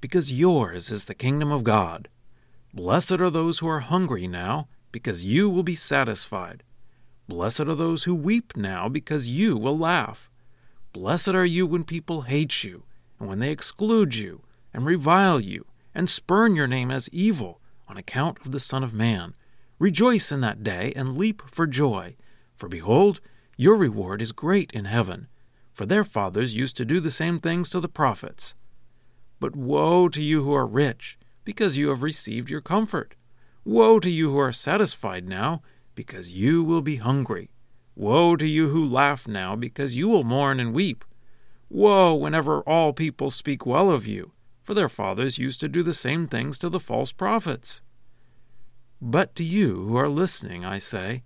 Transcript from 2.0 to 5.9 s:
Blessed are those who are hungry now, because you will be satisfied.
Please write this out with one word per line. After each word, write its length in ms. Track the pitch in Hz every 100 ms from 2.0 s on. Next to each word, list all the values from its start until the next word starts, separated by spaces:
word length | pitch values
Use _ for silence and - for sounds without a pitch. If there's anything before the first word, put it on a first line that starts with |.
| - _ - - _ - -
Blessed 480 | - 90 151 - 180
are 80 | 180
those 300 | 160 165 165
who 100 | 160
are 120 | 156
hungry 460 | 123 180 175 107 90
now, 400 | 87 92 147 - - -
because 340 | 120 123 87 95
you 240 | 139 208
will 120 | 185
be 120 | 170
satisfied. 880 | 165 -